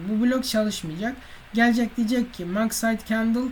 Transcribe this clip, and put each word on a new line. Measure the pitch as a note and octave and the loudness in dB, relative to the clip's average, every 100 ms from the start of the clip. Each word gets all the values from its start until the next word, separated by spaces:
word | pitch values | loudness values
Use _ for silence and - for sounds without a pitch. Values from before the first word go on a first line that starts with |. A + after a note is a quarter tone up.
| F3+ | -2
Bu | G#3+ | 2
blok | B3 C4 | 2 2
çalışmayacak. | C4 A3 G#3+ G#3 E3 D#3+ A3 C4+ - - - | 0 0 0 -2 -6 -4 -6 -6 -12 -18 -4
Gelecek | A3 A#3+ A#3 A#3 - | 2 4 4 2 0
diyecek | A3 B3 A#3+ | 0 2 0
ki | - | -4
max | F3 F#3+ A3 - | -4 0 0 0
height | A3+ A3 - | 0 0 0
candle | A3 A3+ A#3 B3+ | 0 2 0 -2